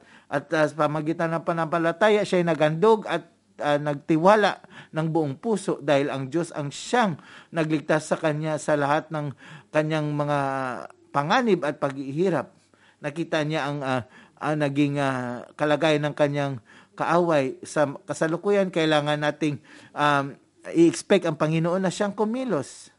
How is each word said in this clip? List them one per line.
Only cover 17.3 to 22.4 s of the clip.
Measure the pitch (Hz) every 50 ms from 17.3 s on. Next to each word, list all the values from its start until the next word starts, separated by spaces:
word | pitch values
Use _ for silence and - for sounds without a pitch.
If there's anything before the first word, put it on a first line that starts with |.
| 160 143 135 131 - - -
Sa | - - 156 147 139 143 - -
kasalukuyan, | - 143 - 165 156 165 160 - 202 202 196 196 185 -
kailangan | 170 160 156 156 147 147 147 151 147 151
nating, | 147 147 - 160 151 143 - _ - - - - - -
um, | 143 147 147 143 139 139 139 - _ _ _ _ _ -
i-expect | 90 - 160 170 160 - - - - 208 190 -
ang | 165 151 -
Panginoon | 160 151 160 165 160 175 175 190
na | 190
siyang | 175 - - 208 202
kumilos. | 202 214 214 214 233 262